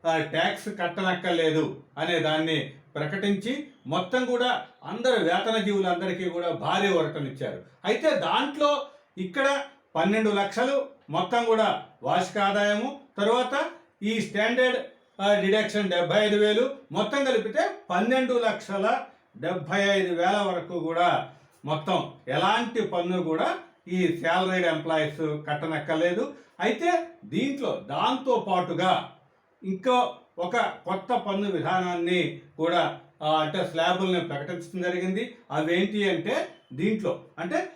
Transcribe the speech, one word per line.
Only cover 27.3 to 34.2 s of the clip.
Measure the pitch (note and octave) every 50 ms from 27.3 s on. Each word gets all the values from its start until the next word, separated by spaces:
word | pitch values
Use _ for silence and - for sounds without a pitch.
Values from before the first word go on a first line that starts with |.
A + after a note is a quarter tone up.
| - - B3+ C#4+ C4+ - B3+ F3 - F#2 F#2+ G#2+
దాంతో | C#3 D#3+ G3 A#3 C4+ C4 - C4 B3 A3 - G3+
పాటుగా | F#3 F3+ F3 E3+ E3 D#3 F3+ F#3 E3+ - - - - - _ _ _ _ _ _ _ _ -
ఇంకో | F#3 F#3+ F#3 - C4 B3 B3 B3 - - - - _ _ -
ఒక | F3 F3+ -
కొత్త | A#3+ G#3 - - - - F3 F#3+ F#3+ - - A#3+
పన్ను | - - G#3 G3 G3 G#3 G3
విధానాన్ని | F3+ E3 D#3+ E3 F#3 F#3 F3+ F3+ F3 F3 E3+ E3+ F3+ F3+ D#3+ C#3 - - - - _
కూడా, | - D#3+ E3+ F3 E3+ D#3+ - - - - - _ _ D3+
ఆ, | D3+ D#3 D#3
అంటే | D3+ D3+ - F#3 - - -
స్లాబుల్ని | E3 E3 F3+ F3+ F3+ F#3+ F#3 F3+ F3